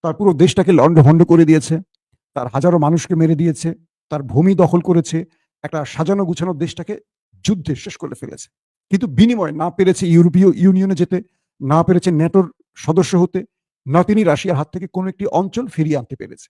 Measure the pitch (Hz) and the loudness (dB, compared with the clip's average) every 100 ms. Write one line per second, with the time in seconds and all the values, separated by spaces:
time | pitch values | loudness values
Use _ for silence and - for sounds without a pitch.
0 | 165 156 202 156 175 - 175 165 139 165 | -6 0 0 4 2 2 2 4 4 6
1 | 139 160 170 170 160 156 - 160 - _ | 6 6 4 4 6 2 0 -8 -8 _
2 | _ _ _ - 123 131 170 175 147 165 | _ _ _ -12 -6 -2 0 2 2 0
3 | - 165 160 160 170 147 160 165 _ _ | -2 -2 0 0 -2 -4 -8 -10 _ _
4 | _ 151 135 107 180 190 170 175 175 170 | _ -10 -4 0 2 4 2 2 0 0
5 | - 165 - _ _ _ 147 156 143 - | 0 -6 -8 _ _ _ -10 -10 -10 -6
6 | 165 196 185 151 180 156 165 - 170 208 | -4 -2 -2 -4 -6 -6 -8 -8 -14 -14
7 | _ _ _ _ - 202 147 135 - - | _ _ _ _ -4 -4 -4 -8 -10 -14
8 | 147 - - 69 - _ _ _ _ 190 | -16 -14 -16 -16 -20 _ _ _ _ -4
9 | 170 131 226 233 165 147 165 170 185 185 | -2 2 2 2 -4 -6 -8 -2 0 0
10 | 185 165 175 180 190 - 185 185 190 180 | 2 4 4 4 2 4 2 2 0 -2
11 | 175 180 - _ _ _ 131 156 170 175 | -2 -4 -8 _ _ _ -2 0 2 0
12 | 185 160 165 190 170 _ _ - - 165 | 0 -2 0 0 -2 _ _ -14 -2 0
13 | 175 180 180 185 - _ _ _ - 156 | 0 0 0 -2 -10 _ _ _ -2 0
14 | 180 214 185 147 131 131 151 180 180 180 | 2 0 0 -2 -2 -4 -6 -10 -10 -8
15 | 185 185 196 160 190 226 247 - 156 147 | -8 -8 -6 -4 -4 -6 -8 -4 -4 -4
16 | 117 131 101 - _ | -6 -16 -18 -20 _